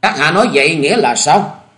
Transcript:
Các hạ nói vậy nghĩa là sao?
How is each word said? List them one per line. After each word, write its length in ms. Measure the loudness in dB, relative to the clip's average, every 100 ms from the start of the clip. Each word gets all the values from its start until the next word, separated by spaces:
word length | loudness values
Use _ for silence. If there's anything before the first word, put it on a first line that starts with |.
Các 160 | -2 -2
hạ 140 | 0
nói 160 | 2 2
vậy 220 | 2 0 0
nghĩa 220 | -2 0
là 180 | 0 -2
sao? 460 | 2 0 0 -10 _